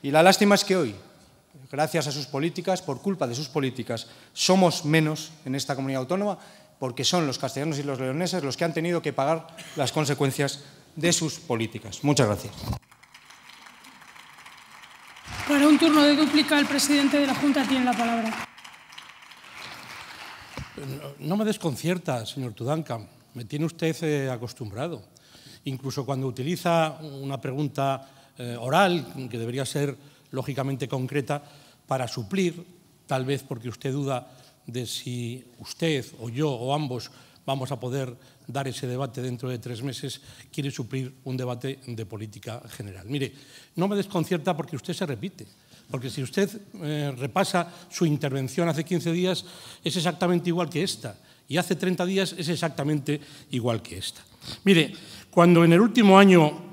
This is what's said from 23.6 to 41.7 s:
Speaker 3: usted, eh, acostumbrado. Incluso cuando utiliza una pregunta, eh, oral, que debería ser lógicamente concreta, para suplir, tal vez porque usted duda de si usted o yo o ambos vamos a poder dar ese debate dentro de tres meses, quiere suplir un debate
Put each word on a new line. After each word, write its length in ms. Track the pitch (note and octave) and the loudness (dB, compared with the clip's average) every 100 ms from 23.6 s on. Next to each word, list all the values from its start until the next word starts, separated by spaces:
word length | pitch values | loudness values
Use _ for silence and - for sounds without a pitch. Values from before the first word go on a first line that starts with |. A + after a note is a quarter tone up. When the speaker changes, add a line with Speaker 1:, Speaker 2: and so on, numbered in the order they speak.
| D#3+ | -4
Speaker 3:
usted, 300 | E3 E3 D#3+ | -2 -4 -2
eh, 280 | D#3+ D3 C3+ | -2 0 -2
acostumbrado. 720 | B2 A#2+ - A2 G2 E3 C#3+ - _ _ - - - | -4 -8 -10 -10 -8 -8 -8 -14 _ _ -20 -20 -14
Incluso 420 | - B2+ C3 - A#2+ | -10 -8 -6 -6 -4
cuando 200 | C3+ C3 | -4 -4
utiliza 720 | A#2 C3+ F3 F3 E3+ D#3 D#3 | -4 -6 -2 2 2 2 -4
una 400 | D#3 C#3 C#3 C#3 | -14 -10 -8 -6
pregunta, 680 | C3+ C3 D3 D3 C3+ C3 - - _ - | -6 -4 -4 0 0 -2 -8 -20 _ -14
eh, 180 | A#2+ A#2+ | -10 -8
oral, 720 | B2 D#3 G3 F3 C3 C#3 B2+ | 0 4 4 2 -4 -10 -8
que 80 | A#2 | -6
debería 260 | A2+ B2+ | -6 -4
ser 320 | C3 C#3+ C#3+ B2 - _ _ | -4 -2 -2 -4 -18 _ _
lógicamente 580 | C3 B2+ C3 C3+ C3 C3+ | -8 -6 -4 -4 -4 -4
concreta, 540 | C3+ B2+ C#3 C3 D3 - - - _ _ | -4 -2 -4 -2 -6 -8 -20 -20 _ _
para 200 | C3+ A#2+ | -4 -2
suplir, 560 | - G#2 G3 F3+ D#3+ - - _ _ - | -6 -4 0 0 -2 -16 -20 _ _ -4
tal 180 | C3 | -4
vez 180 | B2+ C#3 | -2 -4
porque 260 | - B2+ A#2+ | -6 -10 -10
usted 240 | A2 C3+ | -8 -6
duda 380 | C3+ C#3 B2+ - - - _ - | -4 -4 -6 -8 -20 -20 _ -12
de 200 | A#2+ A#2+ | -8 -8
si 580 | - - B2 A#2 B2 - _ | -8 -8 -8 -8 -10 -16 _
usted 480 | - - E3 C#3+ A2+ - | -18 -4 0 0 -4 -12
o 100 | A2+ | -8
yo 200 | A#2 D3+ | -2 -2
o 220 | A#2+ B2+ | -2 -2
ambos 380 | D3 D3 B2 - - - _ | -2 -2 -6 -10 -18 -20 _
vamos 280 | - C3+ B2+ | -6 -4 -4
a 80 | B2 | -6
poder 340 | B2 C3+ B2+ A#2+ - _ - | -6 -4 -6 -10 -20 _ -10
dar 220 | B2 C3+ | -6 -6
ese 180 | A#2 B2+ | -6 -6
debate 360 | B2 C3+ A#2+ | -4 -6 -6
dentro 260 | B2+ B2 B2+ | -8 -6 -8
de 100 | B2 | -8
tres 240 | A#2+ A#2 | -10 -8
meses, 380 | C3+ A#2+ C#3 - - - - | -8 -8 -10 -12 -18 -20 -12
quiere 180 | - C#3 | -8 -6
suplir 420 | - A2+ C3+ B2+ - | -6 -8 -6 -8 -12
un 120 | C3+ B2+ | -10 -6
debate 440 | B2 B2 C3+ | -6 -6 -8